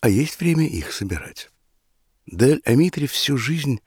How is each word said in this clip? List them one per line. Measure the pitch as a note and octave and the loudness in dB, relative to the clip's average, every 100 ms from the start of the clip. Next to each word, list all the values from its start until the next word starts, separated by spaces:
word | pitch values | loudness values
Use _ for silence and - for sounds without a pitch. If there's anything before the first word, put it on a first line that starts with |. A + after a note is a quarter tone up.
а | A2+ | 2
есть | G2+ D#3 - | 2 0 -2
время | E3+ D#3+ D#3 | 0 2 0
их | E2 - | -2 -8
собирать. | - G2 E2+ - - - _ _ _ _ _ _ _ _ | -8 -6 -8 -10 -18 -20 _ _ _ _ _ _ _ _
Дель | F2 B2+ D3+ - | 2 2 4 2
Амитри | A#2+ F3 - C#3+ | 4 4 0 -4
всю | - - C3+ | -2 -2 -2
жизнь | A#2+ E3 C#3+ A2+ | -2 -4 -2 -4